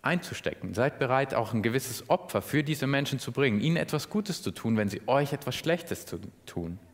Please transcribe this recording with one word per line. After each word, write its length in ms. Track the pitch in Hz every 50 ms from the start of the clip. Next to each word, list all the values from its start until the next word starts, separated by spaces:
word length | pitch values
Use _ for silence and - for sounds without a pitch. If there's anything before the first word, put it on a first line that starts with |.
einzustecken. 720 | - 139 170 175 - - 120 - - - - - - 90 92
Seid 260 | 104 123 147 - -
bereit, 340 | 143 120 127 131 139 135 135
auch 180 | 123 117 101 117
ein 80 | 113
gewisses 480 | 104 117 117 131 - - 117 - - -
Opfer 320 | 160 185 - - - 101
für 220 | - - - 147 151
diese 240 | 147 156 143 135
Menschen 320 | 135 139 139 143 - 139 123
zu 120 | - -
bringen, 280 | 117 135 139 131 104 101
ihnen 180 | 101 156 170
etwas 320 | 165 151 - - 147 - -
Gutes 320 | - 214 208 - 175 -
zu 100 | - 113
tun, 260 | 90 - - 117 113
wenn 120 | 110 104 98
sie 120 | 98 - -
euch 260 | - 127 139 147 143 147
etwas 220 | - - 123 -
Schlechtes 520 | - - 160 170 175 - - - - -
zu 120 | - - 85 98 - - - _
tun. 320 | - - 87 85 82 87 95 - -